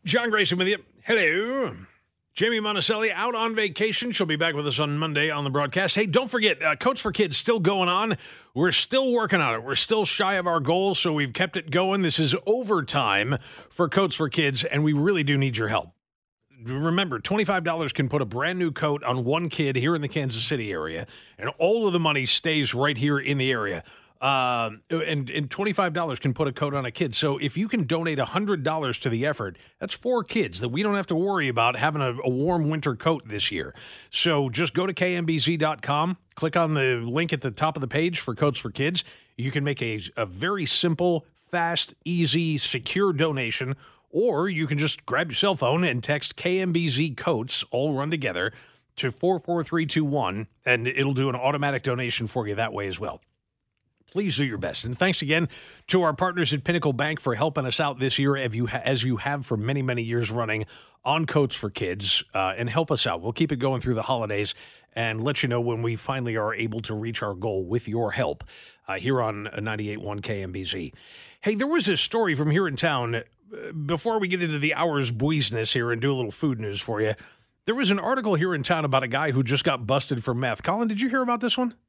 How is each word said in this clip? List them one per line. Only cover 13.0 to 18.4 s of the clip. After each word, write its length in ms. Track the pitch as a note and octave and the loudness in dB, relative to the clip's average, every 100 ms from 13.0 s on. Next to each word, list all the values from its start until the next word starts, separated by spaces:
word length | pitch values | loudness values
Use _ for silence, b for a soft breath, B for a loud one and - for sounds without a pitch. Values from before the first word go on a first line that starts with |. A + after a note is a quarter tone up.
| A2+ G2 A2 C#3 B B B | 4 2 2 -2 B B B
for 180 | - E3+ | -2 2
Coats 280 | - F#3+ - | 4 2 0
for 120 | D#3 | 0
Kids, 360 | - C#3+ C3+ | 2 2 2
and 180 | - C#3 | 0 2
we 100 | D3+ | 2
really 300 | D3 E3 F#3+ | 4 4 2
do 160 | C#3+ C#3+ | 2 2
need 180 | C3+ A2+ | 2 0
your 120 | G#2+ | 0
help. 240 | G#2 E2+ _ _ _ _ _ _ C3+ | 0 -2 _ _ _ _ _ _ _
Remember, 560 | A#2 C3 D#3+ E3+ F#3+ A#2 | -8 -2 2 2 0 -4
twenty-five 420 | - G#3 G3 F#3+ | -2 0 2 0
dollars 300 | E3+ E3 D3+ | 0 -2 -2
can 160 | - C3+ | 0 0
put 120 | D3 | 0
a 60 | A#2+ | -2
brand 320 | A#2+ | -2